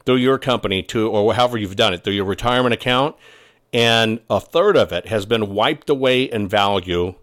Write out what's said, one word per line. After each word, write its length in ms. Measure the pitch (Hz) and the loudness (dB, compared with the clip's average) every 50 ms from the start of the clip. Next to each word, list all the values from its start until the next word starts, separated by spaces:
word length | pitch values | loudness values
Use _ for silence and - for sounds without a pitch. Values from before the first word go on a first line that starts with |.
| - | -2
through 100 | - 127 | 0 0
your 220 | 131 123 131 135 131 | 2 2 2 0 0
company 440 | - 139 123 107 - 101 98 95 90 | 0 -2 -2 0 0 -2 -2 -2 -4
to, 260 | - - 117 107 113 | -4 -4 -2 -2 0
or 240 | 104 104 104 110 110 | 0 0 2 2 2
however 240 | 117 123 123 120 113 | 2 2 0 0 -4
you've 180 | 104 92 95 | -6 -6 -2
done 160 | 101 117 104 90 | 0 0 0 0
it, 120 | 87 - | -2 -4
through 100 | 101 98 | -4 -2
your 100 | 101 98 | -2 -2
retirement 480 | 95 95 - - 120 123 127 127 123 117 | -4 -4 -4 -2 0 0 2 2 0 0
account. 440 | - - 127 127 127 139 156 160 _ _ - - - - _ _ _ _ _ | -2 -2 0 0 0 0 -2 -4 _ _ -20 -20 -20 -20 _ _ _ _ _
And 500 | - 120 117 117 113 113 113 110 110 113 _ - | -2 0 2 2 4 2 2 0 -2 -4 _ -4
a 100 | 110 98 | -4 -4
third 380 | - - - 165 185 208 185 135 | -4 -2 0 2 2 4 4 4
of 140 | 104 - 87 | 2 2 -2
it 160 | 85 - - | -6 -6 -4
has 180 | 110 107 98 | -4 -4 -2
been 260 | 104 117 113 107 98 98 | -2 -2 -2 -2 -2 -2
wiped 380 | 101 113 139 156 147 - - | 0 0 0 0 -4 -2 -4
away 320 | 147 131 131 127 127 127 131 | -2 0 2 2 2 2 0
in 260 | 139 120 107 104 90 | -2 -2 -4 -4 0
value 680 | 104 104 101 101 101 98 90 92 87 87 90 92 92 - | 2 2 2 2 2 0 -2 -2 -2 -2 -2 -4 -6 -12